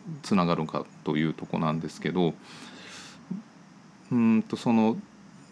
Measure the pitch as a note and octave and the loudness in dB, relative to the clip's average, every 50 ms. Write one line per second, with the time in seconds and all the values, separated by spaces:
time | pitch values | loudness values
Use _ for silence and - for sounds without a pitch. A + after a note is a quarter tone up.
0 | - - D#3 - - - A2 F#2+ F2 E2+ E2+ D#2+ D#2 - - C#2+ - - - - | -14 -14 -14 -10 -4 0 2 4 4 4 2 0 0 -2 -4 -6 -6 -8 -12 -8
1 | - D#2 D2+ D#2 D#2+ D#2+ - - - - - F2 E2 D#2 D#2+ D#2+ - D2+ - - | -4 -2 0 0 0 0 -2 -4 -6 -6 -4 -2 0 0 -2 -2 -4 -8 -8 -6
2 | - D#2+ E2 F#2 F2 D#2+ D2+ - - - - - - - - - - - - - | -4 -2 0 2 2 2 0 -2 -8 -20 -20 -18 -18 -18 -18 -18 -18 -18 -18 -18
3 | - - - - - - F#3 G#3 - - - - - - - - - - - - | -18 -18 -20 -16 -12 -10 -10 -10 -12 -14 -20 -20 -20 -20 -20 -20 -20 -20 -20 -18
4 | - - B2+ A#2+ A#2 A2+ A2+ A2 G#2+ - - - - B2+ A#2 A2+ G#2+ A2 A#2+ F#3+ | -6 -2 2 4 6 6 6 4 2 0 -4 -2 0 2 4 4 4 4 2 0
5 | - - - - - - - - - - | -4 -14 -18 -20 -20 -20 -20 -20 -20 -20